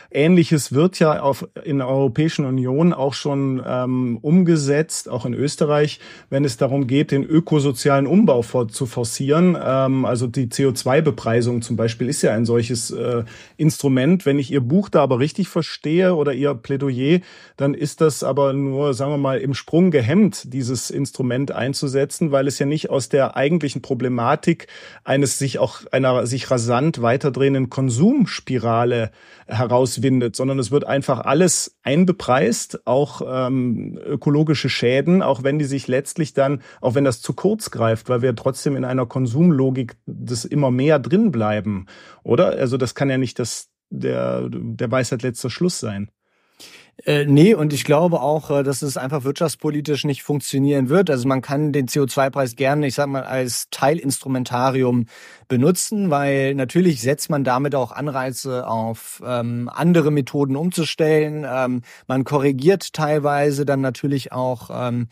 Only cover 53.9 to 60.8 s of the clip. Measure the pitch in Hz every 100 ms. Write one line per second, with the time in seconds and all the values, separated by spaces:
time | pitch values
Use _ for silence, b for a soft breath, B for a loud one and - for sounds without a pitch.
53.9 | 165 139 131 - 131 123 123 127 131 127
54.9 | 123 113 B B B _ 127 139 185 -
55.9 | 214 196 143 143 139 135 139 127 170 185
56.9 | 139 120 147 - 151 131 123 143 135 123
57.9 | - 143 135 131 123 139 127 123 113 113
58.9 | 113 - - - 123 120 120 120 - 156
59.9 | 175 147 147 131 147 139 135 170 180